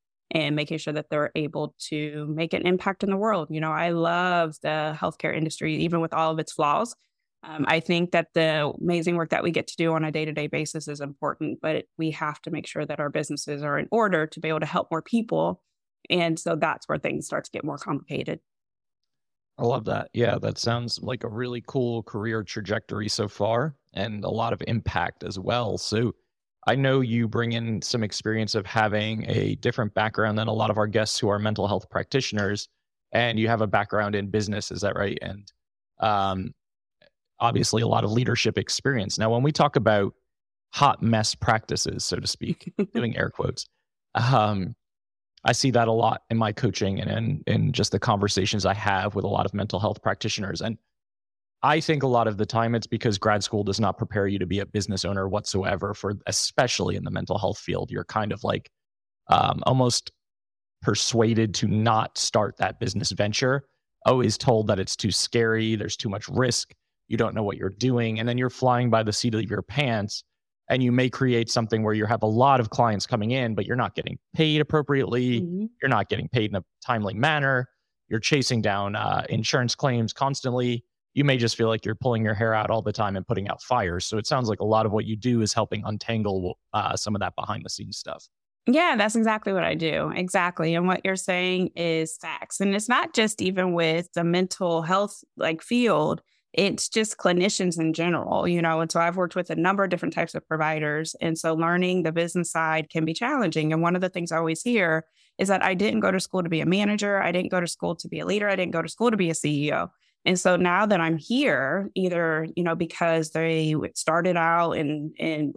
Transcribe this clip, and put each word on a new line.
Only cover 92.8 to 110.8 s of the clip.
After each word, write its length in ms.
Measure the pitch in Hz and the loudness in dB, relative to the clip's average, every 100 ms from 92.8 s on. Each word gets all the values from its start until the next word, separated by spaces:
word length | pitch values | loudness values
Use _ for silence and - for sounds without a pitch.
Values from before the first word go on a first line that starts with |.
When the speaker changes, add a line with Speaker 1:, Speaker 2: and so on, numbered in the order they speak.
| 214 | 2
Speaker 1:
not 260 | 254 349 | 0 2
just 260 | - 220 - | 0 0 0
even 340 | 185 185 185 | -2 0 2
with 380 | 170 165 160 180 | 2 2 2 -2
the 100 | - | -2
mental 580 | 170 175 185 - 180 165 | 2 2 0 -2 0 0
health, 400 | 160 190 202 - - - | 2 0 0 -4 -20 -4
like, 260 | 160 165 | -2 -2
field, 580 | - 240 240 156 151 165 - _ _ | 0 2 4 4 2 -2 -6 _ _
it's 360 | - 196 - - | 0 2 0 -2
just 300 | 226 214 - | 0 -2 0
clinicians 600 | 185 180 190 - 180 165 | 2 4 2 2 0 0
in 140 | 160 | 0
general, 560 | 160 170 160 - - 180 | 0 0 0 0 0 2
you 140 | 175 | 2
know? 180 | 165 160 | 2 2
And 100 | 165 | 0
so 80 | 170 | 2
I've 180 | 170 180 | 2 2
worked 200 | 180 185 | -2 -2
with 140 | 175 | -4
a 60 | 160 | 0
number 280 | 175 196 | 2 2
of 60 | 190 | 0
different 240 | 175 170 | 0 -2
types 200 | - 165 | -2 -4
of 120 | 160 - | -6 -6
providers. 680 | 156 156 156 151 151 160 - | -2 0 0 -2 -2 -4 -4
And 180 | 165 160 | -4 -2
so 140 | 165 | 0
learning 500 | 160 165 175 180 185 | 0 2 2 2 2
the 100 | 160 | 0
business 380 | 170 170 180 170 | 0 0 -2 -2
side 380 | 165 160 160 156 | 0 0 0 -2
can 160 | 165 | -2
be 80 | 156 | -2
challenging. 640 | 160 240 285 190 160 151 | -2 -2 0 0 0 0
And 80 | 160 | 2
one 120 | 170 | 2
of 60 | 180 | 2
the 80 | 180 | 0
things 240 | 180 175 | -4 -2
I 60 | 165 | -2
always 240 | 165 160 | 0 -2
hear 420 | 240 233 175 160 - _ _ - | 0 2 2 2 -2 _ _ -4
is 120 | 196 | 2
that 140 | 185 | 4
I 120 | 196 | 2
didn't 260 | 185 214 220 | 2 0 2
go 100 | 196 | 2
to 100 | 190 | 0
school 220 | - 185 | -2 -4
to 60 | 170 | 0
be 120 | 165 | 0
a 60 | 156 | 2
manager. 560 | 190 208 208 202 196 | 2 2 0 0 2
I 100 | 170 | 2
didn't 180 | 175 180 | 0 0
go 100 | 185 | -2
to 60 | 170 | -2
school 280 | - 175 170 | -4 -6 -6
to 120 | 180 | -8
be 120 | 165 | -6
a 60 | 165 | -2
leader. 220 | 202 208 | 0 0
I 80 | 190 | 0
didn't 160 | 175 | 0
go 80 | 170 | -2
to 80 | 165 | -4
school 220 | - 233 | 0 0
to 80 | 214 | 2
be 100 | 175 | 0
a 60 | |
C 320 | 156 147 147 147 | 0 0 0 0
E 60 | |
O. 180 | 143 - - _ _ | -2 -4 -10 _ _
And 160 | - 180 | -2 2
so 160 | 185 180 | 4 4
now 300 | 180 180 | 4 2